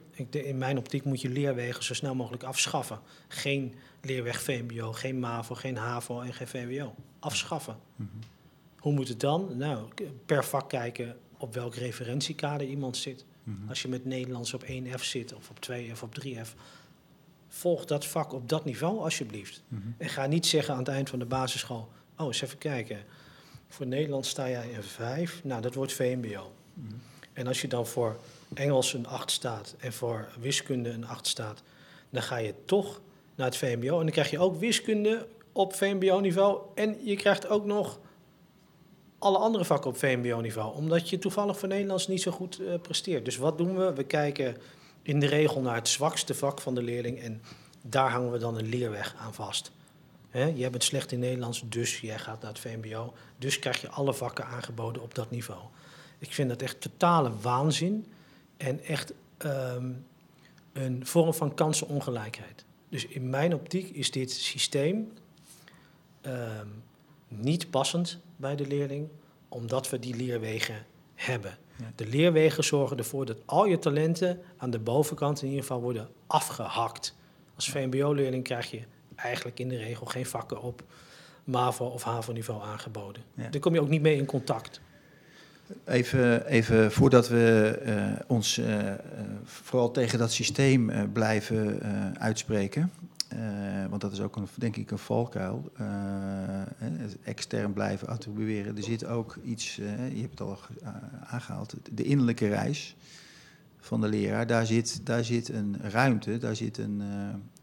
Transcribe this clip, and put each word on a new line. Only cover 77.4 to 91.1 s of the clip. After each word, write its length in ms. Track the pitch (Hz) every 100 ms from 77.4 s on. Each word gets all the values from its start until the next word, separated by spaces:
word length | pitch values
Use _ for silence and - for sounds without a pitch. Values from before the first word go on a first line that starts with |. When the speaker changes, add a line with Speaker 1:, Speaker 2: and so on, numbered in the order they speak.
| -
Speaker 1:
Als 120 | - -
Speaker 2:
Ja. 60 |
Speaker 1:
V 20 |
M 160 | 147 131
B 140 | 131
O-leerling 400 | 143 143 131 127
krijg 260 | 127 120 113
je 100 | 117 117 - -
eigenlijk 460 | - 120 123 120 -
in 80 | 127
de 80 | 123
regel 300 | 110 117 123
geen 200 | 127 127
vakken 360 | 120 - 107
op 200 | 123 - - - - - - -
mavo 400 | - 127 123 123
of 180 | 120 120
havo-niveau 600 | 117 117 113 113 110 107
aangeboden. 600 | 104 104 117 107 101 101 -
Speaker 2:
Ja. 140 | - 117
Speaker 1:
Daar 120 | 143
kom 140 | 170
je 60 | 165
ook 80 | 139
niet 140 | 156
mee 140 | 156 143
in 100 | 139
contact. 540 | 135 - 113 - - - - - - - - - - - -
Speaker 2:
Even, 640 | - 123 120 131 120 117 -
even 460 | 113 113 113 107
voordat 360 | - 139 123 117
we, 400 | 120 113 110 107 117
eh, 360 | 117 104 101 107 -
ons, 320 | 120 104 -
eh, 340 | 113 104 101
eh, 60 | 98 - - 101 101
vooral 460 | - - - 127 120
tegen 280 | 131 120 117
dat 140 | 117
systeem, 580 | - - - 139 131 110
eh, 120 | 107 101